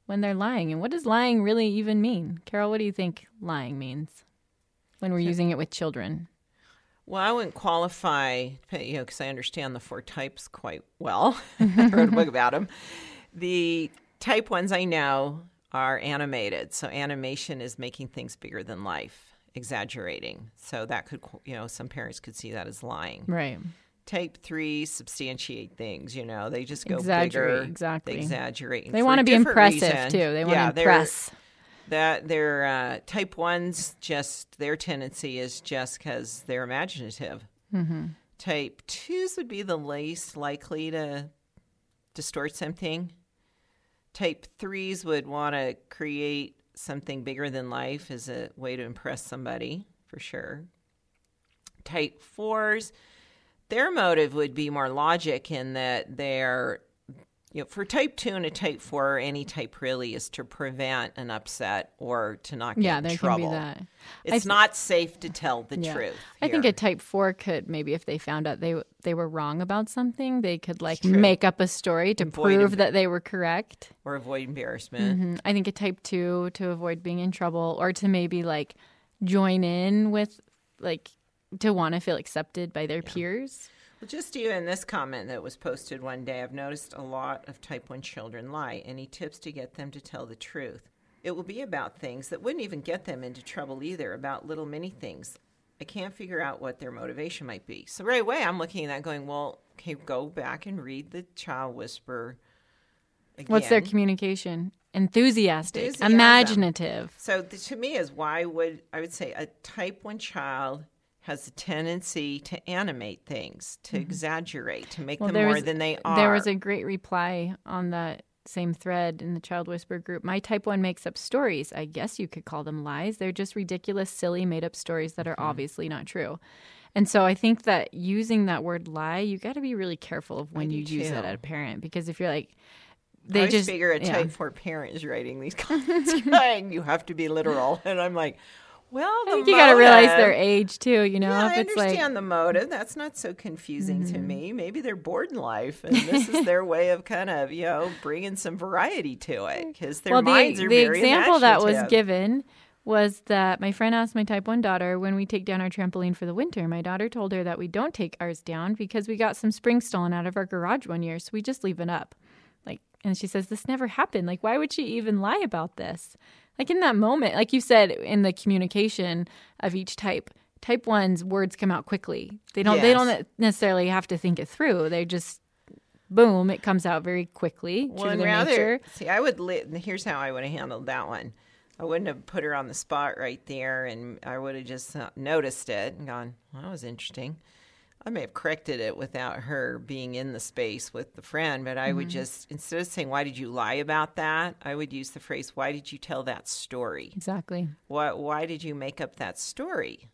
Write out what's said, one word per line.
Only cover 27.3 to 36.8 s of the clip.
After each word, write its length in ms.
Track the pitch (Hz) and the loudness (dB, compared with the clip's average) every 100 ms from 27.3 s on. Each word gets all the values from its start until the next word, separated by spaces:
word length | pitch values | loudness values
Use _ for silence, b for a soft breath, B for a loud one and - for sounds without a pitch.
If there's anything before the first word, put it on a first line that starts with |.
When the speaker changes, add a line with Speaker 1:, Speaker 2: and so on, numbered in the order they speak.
| 131 127 127 | 2 2 0
Speaker 2:
bigger. 20 | 131 | -2
Speaker 1:
exactly. 440 | 170 165 160 - | -6 -4 -4 -6
Speaker 2:
They 40 | 139 | -6
exaggerate 720 | 151 131 127 120 131 123 - | -4 -4 -6 -8 -6 -8 -2
Speaker 1:
They 100 | 220 | 2
Speaker 2:
for 40 | |
Speaker 1:
wanna 180 | 254 269 | 4 6
Speaker 2:
a 20 | |
Speaker 1:
be 80 | 254 | 8
Speaker 2:
different 160 | 233 240 226 | 8 8 10
Speaker 1:
impressive, 240 | 202 - 175 | 8 8 4
Speaker 2:
reason. 160 | 143 127 | 4 2
Speaker 1:
too. 220 | 180 156 | 2 2
They 120 | 151 | 2
wanna 120 | 165 160 | 4 4
Speaker 2:
Yeah, 160 | 127 | 4
they're, 160 | 165 170 | 6 8
Speaker 1:
impress. 420 | 170 156 - - - b b b b - | 8 6 -2 -8 -12 b b b b -4
Speaker 2:
that 400 | 156 160 151 156 | 2 4 2 0
they're, 360 | 160 151 143 | 2 2 2
uh, 360 | 139 131 123 127 - | 2 0 -2 -6 -6
type 300 | 214 190 - | -4 -4 -2
ones, 600 | 170 175 175 170 - - | 0 0 -2 -4 -8 -8
just 580 | - 147 139 - - - | -6 -4 -4 -8 -14 -8
their 180 | 127 151 | -4 -4
tendency 600 | - 143 135 - 147 127 | -4 -6 -6 -8 -8 -6
is 200 | 127 - | -6 -8
just 380 | - 135 127 - | -6 -6 -6 -8
'cause 440 | 151 120 120 - - | -8 -8 -8 -12 -6
they're 160 | 127 | -6
imaginative. 840 | 123 135 | -4 -4